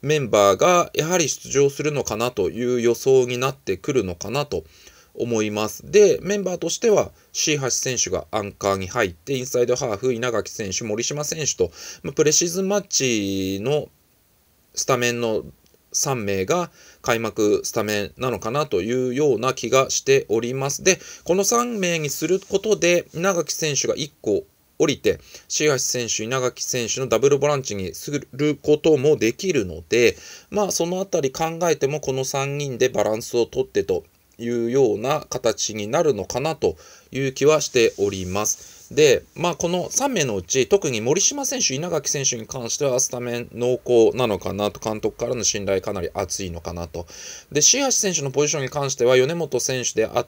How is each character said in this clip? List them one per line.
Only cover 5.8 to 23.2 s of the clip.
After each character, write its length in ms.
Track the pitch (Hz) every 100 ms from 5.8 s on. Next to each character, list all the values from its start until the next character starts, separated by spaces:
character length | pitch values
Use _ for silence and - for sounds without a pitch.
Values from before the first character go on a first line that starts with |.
| 135
で、 300 | 190 202 -
メ 140 | 170 208
ン 80 |
バ 100 | 185
ー 40 | 175
と 100 | 165
し 100 | -
て 120 | 233
は、 200 | 190 98 _ _
椎 260 | - - 147
橋 120 | 131
選 260 | - 147 120
手 140 | 90
が 180 | 90 -
ア 120 | 110
ン 100 | 101
カ 220 | - 101
ー 20 | 98
に 100 | 90
入 220 | 123 101
っ 20 |
て、 260 | 85 - 135
イ 40 |
ン 60 | 127
サ 140 | 127
イ 60 | 123
ド 80 |
ハ 120 | 123 131
ー 100 | 101
フ、 180 | 131
稲 160 | 117 123
垣 220 | 110 -
選 180 | - 101
手、 140 | 95
森 180 | 117 107
島 220 | 117 147
選 200 | 147 160 143
手 100 | -
と、 160 | 90 - - -
ま 60 | 82
あ、 20 |
プ 100 | -
レ 80 | 151
シ 140 | 156
ー 40 | 175
ズ 140 | 175
ン 60 | 190
マ 80 | 208
ッ 60 |
チ 800 | - - 131 113 98 98 95 98
の 280 | 117 151 - _ _ _ _ _ _ _ _
ス 120 | -
タ 120 | - 127
メ 140 | 120
ン 100 | 120
の 220 | 117 107 - _ _ _ _
三 320 | - 147 127
名 200 | 101 98
が 260 | 95 175 170 _ - _
開 160 | - 117
幕 440 | 113 101 104 101
ス 80 | -
タ 100 | 120
メ 200 | 107 104
ン 100 | 98 -
な 120 | 127
の 80 | 104
か 140 | 110
な 140 | 139 147
と 160 | 92
い 260 | 101 127 127
う 60 |
よ 220 | 127 151 110
う 20 |
な 120 | 127
気 160 | 131 117
が 220 | 131 131
し 100 | -
て 260 | - 135 -
お 120 | 113
り 140 | 120
ま 160 | 135 139
す。 140 | -
で、 160 | 185 175 - -
こ 100 | -
の 80 | 185
三 360 | 196 233 240 220
名 180 | 180 170
に 100 | 147
す 200 | - 160
る 100 | 185
こ 220 | - 196
と 180 | 214 185
で、 280 | 170 175 -
稲 200 | 156